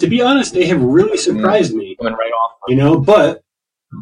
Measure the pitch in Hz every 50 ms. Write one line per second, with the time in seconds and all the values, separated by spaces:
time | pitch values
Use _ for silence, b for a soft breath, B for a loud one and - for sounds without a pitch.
0 | - - 226 247 240 247 277 277 240 - - 180 175 160 180 147 123 123 135 170
1 | 202 220 208 - - - - 107 110 190 208 214 180 - 113 110 101 95 95 -
2 | 120 113 110 113 113 117 117 113 117 117 - _ - 123 127 135 139 147 160 147
3 | 135 196 208 214 - 117 - - _ _ _ _ _ _ _ _ _ _ - -